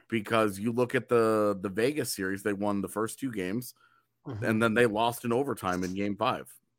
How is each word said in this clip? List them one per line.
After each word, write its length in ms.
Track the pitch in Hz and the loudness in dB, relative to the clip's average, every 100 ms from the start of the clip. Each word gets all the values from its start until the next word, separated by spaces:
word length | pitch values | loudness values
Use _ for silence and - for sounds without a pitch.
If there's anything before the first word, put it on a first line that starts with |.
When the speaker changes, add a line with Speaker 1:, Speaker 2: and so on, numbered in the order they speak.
| - | -6
Speaker 1:
because 480 | 117 101 113 107 95 | -4 0 2 2 0
you 140 | 113 | -2
look 220 | 117 123 | 0 2
at 140 | 131 123 | 0 2
the, 500 | 120 113 110 104 98 | 4 4 4 2 0
the 120 | 98 | -2
Vegas 420 | 95 123 151 131 | 0 0 0 -4
series, 300 | - 95 95 | -4 -4 -2
they 100 | 107 | -2
won 300 | 98 104 101 | -2 0 -2
the 60 | 95 | -2
first 300 | 104 110 - | -4 -4 -4
two 140 | 135 | -6
games, 420 | 107 90 110 123 - _ _ _ _ 151 | -4 -4 -4 -6 -14 _ _ _ _ -12
Speaker 2:
Mm-hmm. 180 | 110 | -4
Speaker 1:
and 180 | 104 110 | 0 2
then 120 | 113 | 2
they 100 | 110 | 4
lost 400 | 120 104 117 117 | 2 2 0 0
in 80 | 120 | 0
overtime 500 | 117 139 107 92 90 | 0 0 -2 -2 -2
in 120 | 92 | -2
game 200 | 92 104 | -4 -4
five. 320 | 98 117 90 64 - _ | -2 -2 -2 -8 -20 _